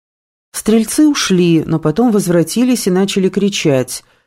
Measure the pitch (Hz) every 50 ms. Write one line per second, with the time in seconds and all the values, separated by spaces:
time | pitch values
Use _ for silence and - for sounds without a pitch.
0 | _ _ _ _ _ _ _ _ _ _ - - - - 214 226 220 220 - -
1 | 302 302 285 - - - 190 175 180 175 165 160 - - 160 156 - 156 156 214
2 | 240 254 208 208 - 175 175 170 160 165 - 220 254 254 254 - - 196 180 180
3 | 196 190 - 202 185 190 190 196 196 202 202 - - 165 139 131 127 - - -
4 | - _ _ _ _